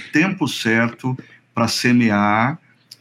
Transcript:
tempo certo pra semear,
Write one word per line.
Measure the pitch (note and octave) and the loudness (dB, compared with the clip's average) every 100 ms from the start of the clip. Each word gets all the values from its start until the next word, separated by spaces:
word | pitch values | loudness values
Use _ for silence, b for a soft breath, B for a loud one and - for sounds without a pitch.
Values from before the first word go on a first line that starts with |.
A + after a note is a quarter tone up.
| - | -4
tempo | D3+ F#3+ F#3+ D3+ | -2 0 -2 -4
certo | - - A2+ A#2 - C3 B2+ B B _ | -4 0 0 0 -4 -8 -8 B B _
pra | - A2+ | -2 -2
semear, | - B2 B2 A2+ G#2 G#2 G#2+ A#2+ E3 b b b - | 0 2 4 4 2 2 2 0 -4 b b b 0